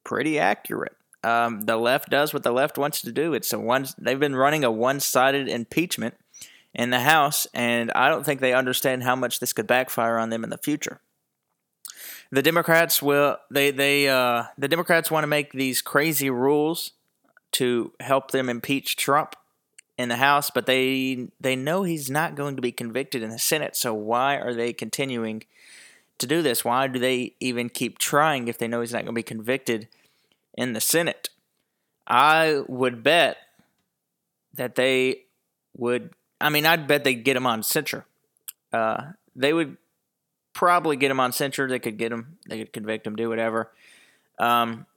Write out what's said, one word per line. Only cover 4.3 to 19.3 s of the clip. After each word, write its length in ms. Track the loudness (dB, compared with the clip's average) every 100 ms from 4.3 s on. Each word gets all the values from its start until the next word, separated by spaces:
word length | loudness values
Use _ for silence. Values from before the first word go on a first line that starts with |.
| 2
running 280 | 2 4
a 80 | 2
one-sided 760 | 2 0 0 0 2 4 2 -2
impeachment 680 | -4 -4 -2 -2 -2 -6 -8 _ -20 -20 -20 _
in 160 | -6 0
the 120 | 2
House, 440 | 4 4 4 0 -4
and 380 | -2 0 0 0
I 180 | 2 2
don't 160 | 2 -2
think 160 | 0
they 120 | 2
understand 500 | 2 2 0 0 0
how 120 | 0 0
much 240 | -2 -4
this 140 | -4
could 140 | -2 2
backfire 500 | 2 0 -2 0 0
on 140 | -2
them 120 | -4
in 60 | -6
the 80 | -8
future. 440 | -4 -4 -6 -12 _ _ _ _ _ _ _ _ -20 -18 -18 -20 -4
The 100 | 0
Democrats 580 | 2 4 6 6 6 4
will, 380 | 2 4 4 0 -4
they, 180 | 0 2
they, 400 | 2 2 4 4
uh, 360 | 2 2 0 -4 -6
the 100 | -2
Democrats 440 | 0 2 2 2
wanna 160 | 0 0
make 240 | 0 -2
these 300 | -4 -2 -2
crazy 480 | -2 0 0 0 -2
rules 640 | 0 2 2 0 -2 -8 -12 _ _ _ _ _
to 400 | -2 0 0 -2 -6
help 320 | -2 -2 0
them 180 | -2 -2
impeach 460 | -4 -4 -4 -4 -4
Trump 400 | 0 0 0